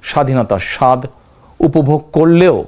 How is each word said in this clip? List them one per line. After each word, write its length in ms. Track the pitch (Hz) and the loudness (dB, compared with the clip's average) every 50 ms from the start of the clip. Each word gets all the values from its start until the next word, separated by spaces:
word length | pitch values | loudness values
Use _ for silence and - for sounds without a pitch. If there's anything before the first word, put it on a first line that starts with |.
| - | -14
স্বাধীনতার 600 | - - 151 147 131 131 127 117 110 104 95 - - - | -6 -4 -4 -2 -2 -2 -2 -2 -2 -2 -4 -4 -8 -6
স্বাদ 280 | - 135 127 127 127 127 - - _ _ _ _ _ _ _ _ _ | -2 0 0 0 0 -4 -12 -18 _ _ _ _ _ _ _ _ _
উপভোগ 420 | - 156 139 160 147 135 151 156 151 - - 160 | -2 0 0 0 0 0 0 -2 -4 -4 -2 0
করলেও 400 | 156 165 170 170 180 185 139 98 87 | 2 4 4 4 4 2 2 0 -4